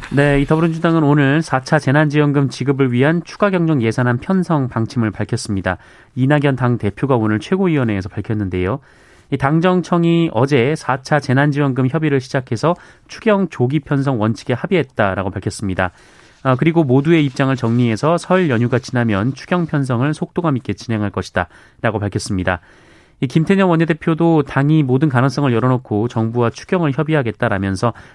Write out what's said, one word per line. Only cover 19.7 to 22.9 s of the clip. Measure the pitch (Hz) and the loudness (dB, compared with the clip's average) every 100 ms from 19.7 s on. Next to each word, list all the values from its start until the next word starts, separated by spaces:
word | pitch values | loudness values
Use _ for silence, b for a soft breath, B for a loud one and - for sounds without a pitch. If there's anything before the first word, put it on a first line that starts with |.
| 151 131 117 143 | -2 -2 -2 -2
속도감 | 151 - - 165 127 | -4 -6 -4 -2 -2
있게 | - | -4
진행할 | 104 - 110 104 | -8 -4 -4 -4
것이다라고 | 98 - 90 90 - - _ 117 101 | -4 -6 -4 -6 -8 -20 _ -4 -2
밝혔습니다. | 101 107 - 95 90 87 b b b | -2 -4 -4 -4 -2 -4 b b b